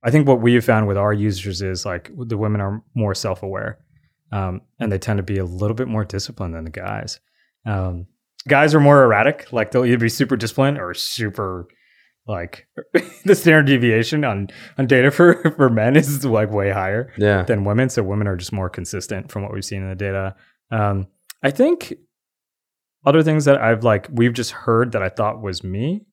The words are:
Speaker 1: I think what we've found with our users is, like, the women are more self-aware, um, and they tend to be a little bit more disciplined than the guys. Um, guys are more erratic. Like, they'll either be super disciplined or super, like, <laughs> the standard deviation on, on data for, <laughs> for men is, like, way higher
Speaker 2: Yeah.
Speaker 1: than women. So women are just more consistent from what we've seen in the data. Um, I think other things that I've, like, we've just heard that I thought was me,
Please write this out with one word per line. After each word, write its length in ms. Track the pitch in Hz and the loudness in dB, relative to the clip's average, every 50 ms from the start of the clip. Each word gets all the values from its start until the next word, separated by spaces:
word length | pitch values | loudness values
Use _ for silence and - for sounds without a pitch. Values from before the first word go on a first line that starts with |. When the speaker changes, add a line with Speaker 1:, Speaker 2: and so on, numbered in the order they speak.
| - | -2
Speaker 1:
I 80 | 117 | 2
think 160 | 131 156 147 139 | 2 2 4 4
what 120 | 131 120 | 2 4
we've 240 | 110 120 120 120 110 | 4 4 4 4 4
found 240 | - 117 110 107 101 | 2 2 2 2 0
with 100 | 98 98 | 0 0
our 140 | 101 104 | 0 0
users 500 | 107 104 104 107 98 90 92 101 92 87 101 | 0 0 0 -2 -2 -4 -6 -8 -8 -6 -6
is, 220 | 95 95 87 - | -6 -6 -6 -8
like, 260 | 104 90 87 - - - | -8 -8 -10 -10 -14 -16
the 220 | 165 123 113 113 101 | -14 -10 -8 -6 -4
women 240 | 107 107 104 104 | -2 -2 -2 -2
are 220 | 101 98 101 110 _ _ _ | -2 -4 -6 -8 _ _ _
more 200 | 135 107 101 95 | -4 -2 -2 -4
self-aware, 640 | - - 107 92 - - 95 95 95 107 110 107 _ _ _ _ _ _ _ _ _ _ _ | -4 -4 -6 -6 -6 -8 -10 -8 -8 -8 -8 -10 _ _ _ _ _ _ _ _ _ _ _
um, 300 | - 101 95 92 90 92 _ _ _ _ | -6 -6 -4 -4 -6 -8 _ _ _ _
and 120 | 117 110 | -4 -4
they 80 | 101 95 | -4 -4
tend 180 | - - 107 98 | -4 -4 -4 -4
to 60 | 92 | -4
be 160 | 87 101 98 | -4 -4 -4
a 60 | 95 | -4
little 300 | 87 90 92 101 104 110 | -6 -6 -4 -4 -4 -2
bit 120 | 110 127 127 | -4 -4 -4
more 180 | 113 107 104 | -4 -4 -4
disciplined 480 | - - 98 - - 110 - 101 87 82 | -4 -6 -8 -8 -10 -12 -10 -10 -10 -8
than 120 | 82 78 | -10 -12
the 40 | 80 | -12
guys. 500 | 78 92 92 98 104 104 - - - _ _ _ _ _ _ _ _ _ _ | -12 -12 -10 -10 -10 -10 -10 -12 -14 _ _ _ _ _ _ _ _ _ _
Um, 400 | 117 104 98 92 92 87 87 90 _ _ _ _ _ _ _ - - | -6 -4 -4 -4 -4 -6 -8 -12 _ _ _ _ _ _ _ -2 2
guys 280 | 147 139 151 156 151 | 4 4 4 4 4
are 40 | 156 | 6
more 240 | 143 143 143 143 131 | 6 8 8 8 8
erratic. 480 | 120 107 101 113 139 147 - - - | 6 6 4 2 2 0 -2 -10 -6
Like, 200 | - 117 107 - | -4 -4 -4 0
they'll 140 | - 127 127 | 0 0 2
either 120 | 123 120 120 | 4 2 2
be 120 | 117 113 | 2 -2
super 260 | - - 139 113 135 | 0 0 -2 -2 0
disciplined 420 | 120 113 110 - - 135 139 143 143 | -4 -4 -6 -2 0 0 0 0 -4
or 160 | 95 87 87 | -8 -10 -8
super, 720 | - - - - - 113 104 98 - 107 95 92 90 85 _ _ _ _ _ _ _ _ _ _ _ _ 113 | -8 -8 -8 -6 -6 -6 -6 -4 -6 -6 -6 -6 -8 -10 _ _ _ _ _ _ _ _ _ _ _ _ -10
like, 400 | 104 90 85 85 - - _ _ _ - - _ _ | -8 -8 -8 -12 -14 -20 _ _ _ -18 -18 _ _
<laughs> 320 | - - - - - _ | -2 -2 -2 -18 -12 _
the 100 | 190 202 | 4 4
standard 300 | - - 170 156 156 147 139 | 4 6 6 6 6 6 4
deviation 580 | 139 127 120 120 110 113 117 - - 151 147 | 4 4 4 2 2 2 0 0 -2 -2 -2
on, 240 | 127 104 98 101 95 - - - - _ - | -2 -2 -4 -6 -8 -10 -18 -20 -16 _ -4
on 80 | 135 | 0
data 240 | 120 135 127 123 143 | 4 4 6 6 4
for, 240 | 139 - 175 175 170 170 - 160 | 6 6 6 6 6 6 2 -4
<laughs> 60 | 151 - | 2 4
for 120 | 143 127 | 2 4
men 260 | 117 110 107 117 135 | 4 2 2 4 4
is, 280 | 156 147 139 143 135 139 | 4 2 2 -4 -4 -2
like, 260 | 135 113 107 110 98 | 0 2 2 0 0
way 180 | 104 104 98 101 | 0 -2 0 0
higher 400 | 95 101 95 95 98 110 123 127 - - | -2 -2 -2 -2 -2 -4 -6 -8 -4 0
Speaker 2:
Yeah. 260 | 101 104 101 95 90 | 2 2 2 2 2
Speaker 1:
than 200 | - 117 101 98 | 0 0 0 0
women. 240 | 101 104 113 131 131 | 0 0 0 0 0
So 140 | - - 104 | 0 -2 -4
women 240 | 92 101 104 104 101 | -2 -2 -2 -2 -2
are 80 | 95 | -4
just 160 | 90 87 - - | -6 -8 -8 -6
more 160 | 98 95 90 | -6 -6 -6
consistent 600 | - - 90 - - 95 - - 104 95 - - | -6 -10 -12 -10 -10 -10 -8 -8 -10 -10 -10 -10
from 120 | - 104 98 | -10 -10 -8
what 100 | 101 - | -8 -8
we've 100 | 98 95 | -10 -10
seen 160 | - 101 98 | -8 -8 -8
in 80 | 95 95 | -8 -8
the 60 | 95 | -8
data. 400 | 92 101 98 95 98 95 95 95 _ _ _ _ _ _ _ | -6 -6 -4 -4 -4 -4 -6 -8 _ _ _ _ _ _ _
Um, 360 | 117 110 104 101 101 98 95 - _ _ _ _ - _ | -2 -2 0 0 0 -2 -4 -8 _ _ _ _ -20 _
I 100 | - 139 | -4 -2
think 420 | - - 247 311 349 339 - - - - _ _ _ _ _ _ _ _ _ _ _ _ _ _ _ _ _ _ _ _ _ | 2 2 2 2 2 -2 -4 -14 -16 -16 _ _ _ _ _ _ _ _ _ _ _ _ _ _ _ _ _ _ _ _ _
other 160 | 139 143 160 156 | 4 4 4 4
things 220 | 156 156 156 147 | 4 2 2 4
that 160 | 143 139 139 | 4 2 4
I've, 220 | 113 113 117 107 113 | 4 0 0 2 2
like, 240 | 120 107 101 92 - | 2 2 0 -2 -6
we've 220 | - 117 117 120 117 | 0 2 2 2 2
just 180 | 123 117 - | -2 -6 -6
heard 420 | - - - - 113 113 123 120 113 | -8 -8 -4 0 0 0 0 0 -2
that 100 | 110 95 | -4 -4
I 60 | 92 | -4
thought 320 | - - 110 107 117 117 | -4 -2 -4 -4 -4 -6
was 220 | 110 98 92 85 - | -8 -8 -8 -8 -8
me, 420 | 92 92 98 117 147 185 208 - _ | -8 -6 -4 -4 -4 -6 -6 -10 _